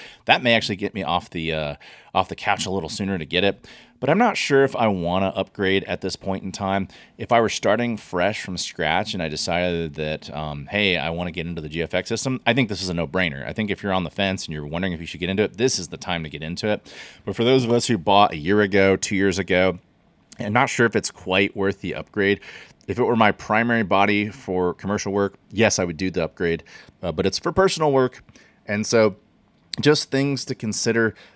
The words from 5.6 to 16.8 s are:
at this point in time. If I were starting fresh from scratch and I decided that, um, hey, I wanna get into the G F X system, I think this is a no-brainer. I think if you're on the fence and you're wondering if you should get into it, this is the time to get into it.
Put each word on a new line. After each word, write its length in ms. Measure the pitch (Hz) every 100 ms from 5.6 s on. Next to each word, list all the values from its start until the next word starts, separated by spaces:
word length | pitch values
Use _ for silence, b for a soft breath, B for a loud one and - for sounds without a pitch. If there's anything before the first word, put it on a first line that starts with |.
| 95 98
at 160 | 104 92
this 160 | 95 -
point 260 | 98 95
in 80 | 95
time. 380 | - 95 98 95 B B B
If 140 | 107
I 100 | 117
were 80 | 110
starting 480 | - 110 113 120 107
fresh 460 | - 87 95 107
from 160 | - 87
scratch 560 | - - 78 87 110
and 80 | 92
I 60 | 80
decided 640 | 73 - 87 90 85 80
that, 340 | 78 76 78 -
um, 320 | 73 76 71 69
hey, 300 | 104 101 85
I 120 | 76
wanna 200 | 85 87
get 160 | 87 82
into 160 | 85
the 60 | 76
G 140 | 80
F 120 | 80
X 140 | 92 -
system, 320 | 113 131 131
I 80 | -
think 160 | 120 110
this 140 | 92
is 60 | 92
a 60 |
no-brainer. 520 | 85 78 92 87 67 60
I 60 |
think 180 | 104 104
if 100 | 92
you're 120 | 101
on 100 | 92
the 80 | 104
fence 340 | - 98 95
and 80 | -
you're 140 | 76 73
wondering 260 | 82 95
if 80 | 82
you 60 | 82
should 140 | 78
get 100 | 90
into 140 | 98
it, 120 | 101 92
this 220 | 127 98
is 100 | 85
the 80 | 80
time 280 | - 85
to 40 | 76
get 140 | 73
into 240 | 78 87 107
it. 260 | 101